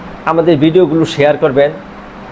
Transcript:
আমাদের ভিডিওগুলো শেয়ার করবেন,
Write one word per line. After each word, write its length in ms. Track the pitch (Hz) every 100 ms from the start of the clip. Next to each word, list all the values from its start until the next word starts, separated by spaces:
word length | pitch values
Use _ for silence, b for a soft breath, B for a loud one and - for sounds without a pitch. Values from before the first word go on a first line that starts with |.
| - -
আমাদের 340 | - 165 165 156
ভিডিওগুলো 460 | 156 170 170 160
শেয়ার 320 | 160 - 143 143
করবেন, 340 | 151 135 143 160 - - - - -